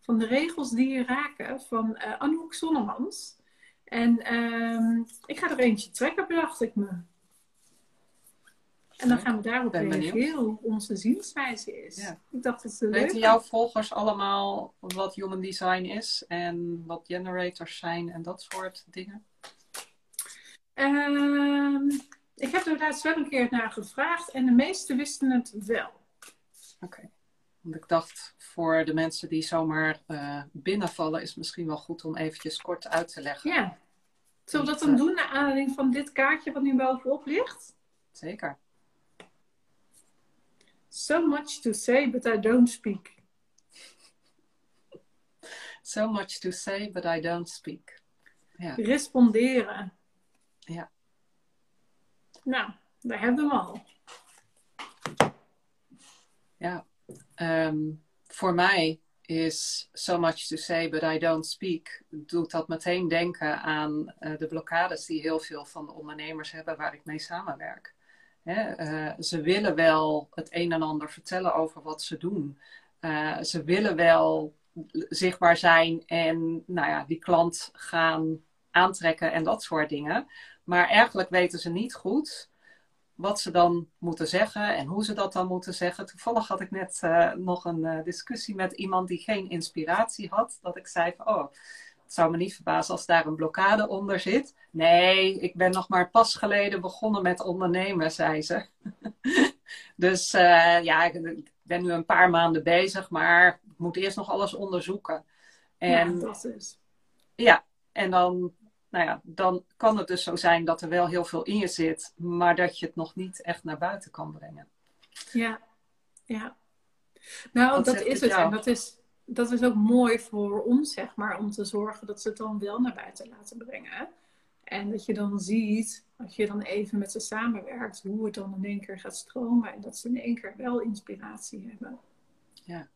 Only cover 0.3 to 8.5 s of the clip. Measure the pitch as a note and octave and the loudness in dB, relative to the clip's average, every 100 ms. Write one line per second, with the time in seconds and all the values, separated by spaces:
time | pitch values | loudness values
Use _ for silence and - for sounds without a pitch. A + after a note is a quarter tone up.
0.3 | C4 E4 E4 C4 A#3 C4 C4+ B3 C4 C#4+ | 2 0 -4 -4 0 0 0 -2 -2 -4
1.3 | - - C4+ - A3+ A3 A3 A3 G#3+ D4 | -8 -10 -10 -6 -2 -2 -4 -8 -2 -2
2.3 | E4 - - D#4+ D4+ G#3 A#3 D#4 - - | -2 -4 -8 -2 0 0 -4 -6 -8 -16
3.3 | _ _ _ - _ _ A#3 A#3 A#3 A3+ | _ _ _ -20 _ _ 0 4 4 2
4.3 | A#3 A#3 A#3 A3+ A3+ A3+ A#3 A#3 - - | -2 -2 -2 -2 0 0 0 -2 -12 -12
5.3 | - E4+ C#4 B3 G#3 - - C4+ E4 - | -6 -4 2 4 4 -2 -2 -2 -2 -2
6.3 | E4 D#4 - A3+ - G3 F3+ F3 _ _ | 0 -2 -2 -4 -2 -4 -6 -12 _ _
7.3 | _ _ _ _ _ _ _ _ _ _ | _ _ _ _ _ _ _ _ _ _
8.3 | _ _ | _ _